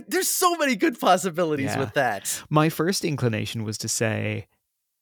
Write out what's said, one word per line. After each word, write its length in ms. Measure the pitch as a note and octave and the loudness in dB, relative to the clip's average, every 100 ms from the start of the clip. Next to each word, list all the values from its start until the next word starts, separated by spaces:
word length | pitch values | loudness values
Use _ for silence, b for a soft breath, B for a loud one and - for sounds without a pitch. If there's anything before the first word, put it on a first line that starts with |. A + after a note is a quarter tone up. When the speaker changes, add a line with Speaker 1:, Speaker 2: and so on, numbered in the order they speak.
| - | 0
Speaker 1:
there's 200 | E4 F4+ | -2 0
so 260 | - F4+ E4+ | 2 2 4
many 180 | C#4+ G#3 | 0 2
good 240 | E4 A#3+ | 0 2
possibilities 680 | G3+ F#3 F#3+ D#3+ E3 D3 C3+ | 4 4 2 -2 0 0 -2
Speaker 2:
Yeah. 120 | A2 | -2
Speaker 1:
with 140 | C3+ | -2
that. 500 | C#3+ B2+ G2 - - - | 0 0 -2 -6 -8 0
Speaker 2:
My 200 | D3+ D#3 | 4 4
first 360 | - E3 G3+ F3 | 2 0 0 -2
inclination 580 | C#3 B2 G#2+ G#2+ A2+ | 0 0 0 -4 -6
was 140 | G#2+ G#2+ | -6 -6
to 80 | A2+ | -4
say, 600 | - A2 G#2+ G#2+ G#2+ - _ _ _ _ _ | -2 0 0 -4 -6 -10 _ _ _ _ _